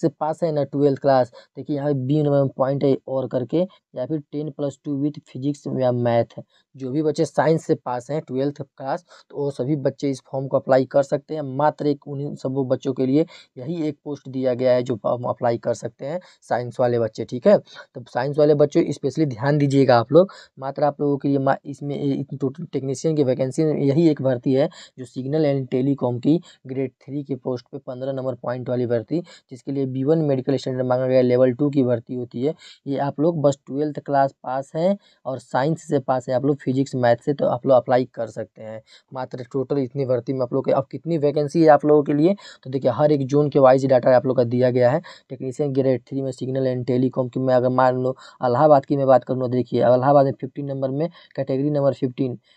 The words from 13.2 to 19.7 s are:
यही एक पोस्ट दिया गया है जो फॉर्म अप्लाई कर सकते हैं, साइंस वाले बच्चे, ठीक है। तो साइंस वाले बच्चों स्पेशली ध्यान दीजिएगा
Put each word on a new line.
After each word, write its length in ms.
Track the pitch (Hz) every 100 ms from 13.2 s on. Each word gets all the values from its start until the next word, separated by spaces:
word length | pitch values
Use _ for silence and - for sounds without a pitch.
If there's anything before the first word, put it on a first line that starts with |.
| 165 - - 131
यही 240 | 127 170 151
एक 100 | 147
पोस्ट 240 | 151 143 139
दिया 260 | 131 131
गया 180 | 120 127
है 100 | 123
जो 140 | 127 117
फॉर्म 280 | 139 123
अप्लाई 340 | 123 120 120 117
कर 160 | 120
सकते 320 | 113 117 - 139
हैं, 140 | 175 - _
साइंस 380 | _ 117 123 117
वाले 180 | 123 120
बच्चे, 260 | 110 -
ठीक 220 | 110 123 202
है। 120 | 190
तो 460 | - - - 135 123
साइंस 300 | 123 139 147
वाले 160 | 147
बच्चों 280 | 147 147 170 -
स्पेशली 360 | 147 143 156 156
ध्यान 320 | 117 139 151
दीजिएगा 400 | 143